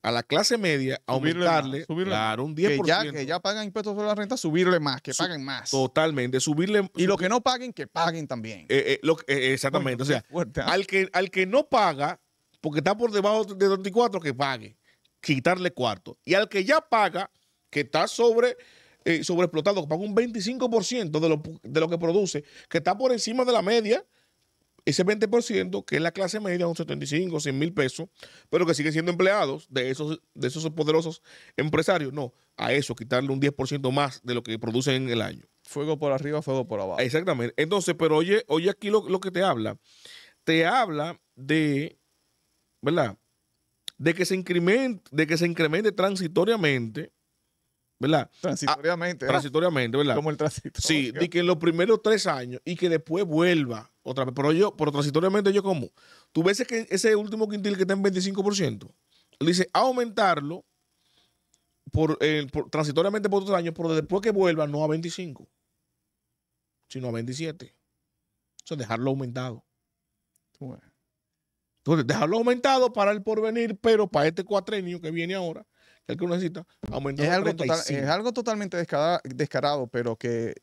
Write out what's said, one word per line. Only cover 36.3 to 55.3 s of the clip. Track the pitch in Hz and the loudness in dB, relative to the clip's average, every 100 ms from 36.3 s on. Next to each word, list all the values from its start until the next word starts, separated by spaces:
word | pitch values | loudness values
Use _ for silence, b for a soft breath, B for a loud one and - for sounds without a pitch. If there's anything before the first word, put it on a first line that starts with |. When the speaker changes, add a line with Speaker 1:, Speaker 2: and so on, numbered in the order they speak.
| 151 | -4
Speaker 2:
fuego | 147 135 120 | -2 -2 -2
por | 104 | -4
abajo. | 95 87 | -4 -2
Speaker 1:
Exactamente. | 123 147 185 139 117 - | 0 0 0 -2 -2 0
Entonces, | 156 202 175 165 | 0 0 0 0
pero | 160 156 | 2 4
oye, | 170 208 - | 4 2 2
oye | 156 175 | 0 2
aquí | 202 202 | -2 0
lo, | 214 165 | 0 2
lo | 185 | -2
que | 190 | -2
te | 180 | 0
habla. | 190 127 107 104 B B B B B B | 0 0 -2 -6 B B B B B B
Te | - 160 165 | 2 4 4
habla | 254 220 147 156 165 _ - | 4 2 -2 -6 -8 _ -18
de, | 135 156 151 139 151 - _ _ _ _ _ _ _ _ | 0 2 2 0 -4 -12 _ _ _ _ _ _ _ _
¿verdad? | 135 170 120 92 _ _ _ _ _ _ - _ | -2 0 0 -4 _ _ _ _ _ _ -20 _
De | 147 170 | 0 0
que | 180 | 0
se | |
incremente, | 185 180 180 170 226 262 208 _ | -2 0 2 4 2 2 -4 _
de | 143 156 | -2 0
que | 160 | 2
se | 175 | 0
incremente | 170 160 165 220 | 2 0 2 0
transitoriamente, | 190 190 190 175 160 190 226 160 131 113 113 165 _ _ _ _ _ _ _ _ _ | 2 0 0 -2 0 2 2 2 2 -2 -8 -14 _ _ _ _ _ _ _ _ _
¿verdad? | 131 156 117 _ | 2 2 0 _
Speaker 2:
Transitoriamente, | 180 139 139 147 156 175 175 180 127 | -6 -2 -2 0 0 -2 -4 -4 0
Speaker 1:
Ah, | |
Speaker 2:
¿verdad? | 139 | 0
Speaker 1:
transitoriamente, | 143 143 180 147 120 131 | 0 0 2 0 0 0
¿verdad? | 147 123 | 2 2
Speaker 2:
Como | 151 | 0
el | 147 | -2
transitorio. | 151 - - - | -4 -4 -12 -6
Speaker 1:
Sí, | - 151 131 | 0 0 0
de | 127 170 | -2 -2
que | 165 | 0
en | 175 | 2
los | 170 | 2
primeros | 165 165 190 220 | 0 2 2 4
tres | 220 214 190 | 4 2 0
años | 143 123 123 - | -2 -6 -10 -8
y | 170 | -2
que | 175 | 2
después | 160 151 165 196 | 0 0 -2 0
vuelva | 156 175 170 135 113 - _ | 4 4 4 0 -6 -12 _
otra | - 131 131 | -8 -2 -2
vez. | 127 | 0
Pero | 139 | 2
yo, | 160 208 - | 4 2 2
pero | 151 | 0
transitoriamente, | 143 147 143 185 | 0 0 2 2